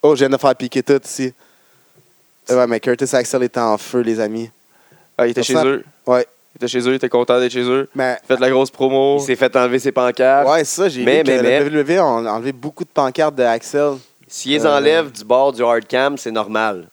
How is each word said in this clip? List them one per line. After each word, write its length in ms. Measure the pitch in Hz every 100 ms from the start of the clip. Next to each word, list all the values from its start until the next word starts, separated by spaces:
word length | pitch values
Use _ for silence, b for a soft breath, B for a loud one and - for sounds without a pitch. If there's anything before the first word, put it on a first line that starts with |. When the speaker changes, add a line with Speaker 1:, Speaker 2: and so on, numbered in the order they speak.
Speaker 1:
Oh, 140 | 151 143
je 40 | 135
viens 40 |
de 80 | 135
faire 180 | 143 131
piquer 260 | 127 135
tout 180 | - 139
ici. 300 | - - 127 123 b b b b b b _ _ _ _ -
Eh 40 |
ouais, 120 | 127 123
mais 120 | 113
Curtis 340 | - 123 135 135
Axel 280 | 120 135
était 160 | 123 -
en 180 | 117 107
feu, 220 | - 123
les 200 | 117 110
amis. 300 | 107 113 113 _ _ b b b b -
Speaker 2:
Ah, 100 | 123
il 40 |
était 120 | 120
Speaker 1:
Sur 120 | 117 151
Speaker 2:
chez 40 |
Speaker 1:
ça 40 | 135
Speaker 2:
eux. 160 | 135 - _ -
Speaker 1:
Ouais. 180 | 123 123 _ _ -
Speaker 2:
Il 20 |
était 100 | 120
chez 120 | 123 123
eux, 40 |
il 20 | 131
était 140 | 127
content 300 | 120 120 123
d'être 120 | 123
chez 120 | 123
eux. 260 | 123 131 139
Speaker 1:
Mais 240 | 135 131 123 _
Speaker 2:
Fait 80 | 131
de 40 |
la 80 | 127
grosse 220 | 131 135
promo. 460 | - 131 135 139 143
Speaker 3:
Il 60 | 139
s'est 100 | 127
fait 180 | 131 131
enlever 240 | 123 127
ses 120 | 135
pancartes. 560 | 131 123 123 131 139 139
Speaker 1:
Ouais, 160 | 160
c'est 180 | 147 -
ça, 60 | 190
j'ai 140 | 131
Speaker 3:
Mais, 140 | 123 143
Speaker 1:
lu 60 |
que 60 | 143
Speaker 3:
mais, 60 | 127
Speaker 1:
la 60 |
Speaker 3:
mais. 160 | 120 135
Speaker 1:
W 180 | 143 151
W 180 | 143 180
E 40 |
a 60 | 160
en-, 200 | 117 113
enlevé 260 | 107 127
beaucoup 300 | 131 143 - 180
de 40 |
pancartes 420 | - 135 127 156 139
de 80 |
Axel. 500 | 120 117 - 147 147 135 - _ _
Speaker 3:
S'ils 260 | - 127
les 120 | 147 -
Speaker 1:
Euh. 120 | 143
Speaker 3:
enlèvent 340 | 143 160 151
du 120 | 120
bord 300 | 107 123 139
du 100 | 120
hard 220 | 120 117 110
cam, 300 | 127 139 139
c'est 140 | 120
normal. 560 | 110 104 110 110 95 85